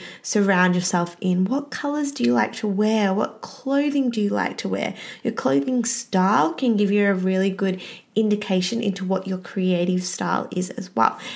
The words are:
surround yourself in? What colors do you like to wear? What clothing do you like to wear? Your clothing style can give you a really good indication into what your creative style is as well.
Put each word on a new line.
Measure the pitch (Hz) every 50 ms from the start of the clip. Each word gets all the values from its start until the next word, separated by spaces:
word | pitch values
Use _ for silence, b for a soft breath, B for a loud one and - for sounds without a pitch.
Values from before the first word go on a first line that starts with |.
| B B B B B
surround | - - 208 202 196 190 180 185 180 180
yourself | 180 175 - - 175 175 175 - -
in? | - 185 180 180 185
What | 202 254 277 285 -
colors | - - - 285 294 294 285 277 277
do | - 240
you | 240 247
like | 233 214 214 -
to | - - 208
wear? | 190 196 214 214 220 220 208 196 190
What | 202 226 - - - -
clothing | - - - - 269 277 277 294 294 277 285 262 247
do | 233 214
you | 208 202
like | 202 208 180 - 202 -
to | - 190
wear? | 190 196 - - - B B B B B B
Your | 233 226
clothing | - - 262 269 277 277 262 254 247 233
style | 240 - - - - - 185 185 190 214 262 302 330 330
can | - 269 247 220
give | 202 208 190
you | 202 208 202
a | 202 196
really | 185 185 190 185 185 190 196
good | 190 - 196 190 185 185 B B B B B B -
indication | 220 220 214 208 208 - - 190 185 185 - 233 226 -
into | 208 185 - 190
what | 185 190 185 -
your | 190 190 180
creative | 185 - - 196 185 185 185 175 175 180 180 180 180
style | - - - 196 175 - - - -
is | - 185 180 185
as | - - 185 - -
well. | 226 - - - B B B B